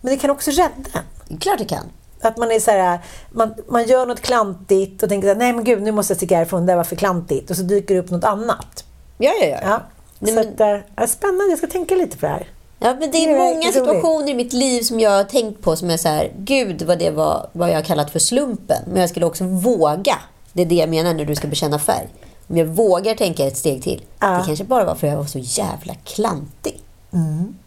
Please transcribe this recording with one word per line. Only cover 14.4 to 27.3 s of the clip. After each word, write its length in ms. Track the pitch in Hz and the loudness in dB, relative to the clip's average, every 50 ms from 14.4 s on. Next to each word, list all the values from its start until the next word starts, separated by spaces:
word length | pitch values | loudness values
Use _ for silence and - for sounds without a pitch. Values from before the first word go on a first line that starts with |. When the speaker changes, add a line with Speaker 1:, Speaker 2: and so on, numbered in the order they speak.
| 240 247 - | -2 -2 0
Speaker 2:
liv 280 | 247 277 262 247 240 | 0 2 2 2 0
som 180 | 226 - 240 226 | 0 -2 0 2
jag 100 | 220 214 | 4 4
har 120 | 196 196 202 | 4 4 2
tänkt 380 | 202 - 262 226 214 214 - | 2 0 0 0 0 -8 -2
på 140 | - 180 160 | 0 0 0
som 140 | 160 170 175 | 0 0 -2
är 80 | 165 | -2
så 120 | 165 - 165 | 0 0 0
här, 220 | 156 151 156 - - | 0 0 -2 -2 -4
"Gud 440 | - 196 202 269 269 240 196 170 147 | -10 -2 0 0 2 2 0 -4 -4
vad 180 | 165 156 175 170 | 0 0 0 2
det 120 | 170 165 | 2 -2
var, 380 | 156 151 156 151 156 - - - - | 0 2 0 0 0 -2 -4 -8 -4
vad 160 | 165 175 175 | -2 0 0
jag 60 | 170 | 0
har 60 | 156 | 0
kallat 300 | 151 - 170 147 147 151 | 0 0 -2 -2 -2 -2
för 80 | - 165 | 0 -2
slumpen." 580 | - - 233 262 294 254 220 - - - - - - | 0 2 2 0 0 0 -4 -8 -2 -2 -2 -2 0
Men 140 | 175 180 190 | -2 0 2
jag 80 | 180 175 | 2 2
skulle 160 | 175 180 170 | 0 0 -2
också 180 | 165 165 - 190 | -2 -2 -2 -4
våga. 720 | 185 185 180 180 247 240 180 160 147 151 175 196 285 214 147 - - - - - - - | -2 -2 0 2 2 4 4 4 2 2 0 0 0 0 0 -4 -18 -20 -20 -20 -8 -2
Det 80 | 170 | -2
är 40 | 180 | 2
det 100 | 160 175 | 2 4
jag 140 | 175 156 160 | 2 2 2
menar 240 | 160 160 165 175 165 | 2 0 2 0 0
när 120 | 156 147 | 0 -2
du 100 | 151 147 | -4 -4
ska 120 | 147 - | -4 -4
bekänna 320 | 147 151 - - 151 156 151 | -4 -4 -2 -2 0 -2 0
färg. 280 | - - 151 123 - - - - - - - - - | 0 0 -2 -2 -4 -10 -16 -20 -20 -20 -20 -20 -12
Om 100 | - 180 | -2 0
jag 80 | 170 160 | 0 0
vågar 500 | 156 160 190 226 202 180 175 196 220 220 | 2 2 2 4 4 4 2 2 -2 0
tänka 300 | 214 226 180 156 - 139 | 0 0 -2 0 0 -2
ett 100 | 135 127 | -2 -2
steg 260 | - - 160 135 135 - | -2 -2 -2 -2 -2 -4
till. 200 | - - - - - - - | -6 -6 -6 -8 -20 -6 -2
Speaker 1:
Ja. 80 | - | 0
Speaker 2:
Det 160 | 202 185 180 185 | 2 2 2 0
kanske 180 | 185 156 151 196 | -2 -4 -4 -2
bara 220 | 214 262 240 196 | 0 2 2 2
var 100 | 165 156 | 0 0
för 120 | - - | -2 -2
att 60 | 147 147 | -2 -2
jag 40 | 147 | -2
var 60 | 147 | -4
så 140 | 147 - 135 | -6 -6 -8
jävla 540 | 127 127 - - 208 175 - 151 - - - - - | -6 -4 -4 -4 -4 -4 -6 -8 -10 -14 -14 -14 -16
klantig. 800 | - - - 208 226 175 143 - - - - - - - - - - - _ - - - | -10 -4 -2 -2 -2 -2 -6 -8 -12 -16 -10 -10 -10 -10 -10 -20 -20 -20 _ -18 -4 -2
Speaker 1:
Mm. 420 | 175 160 156 | -2 -2 -2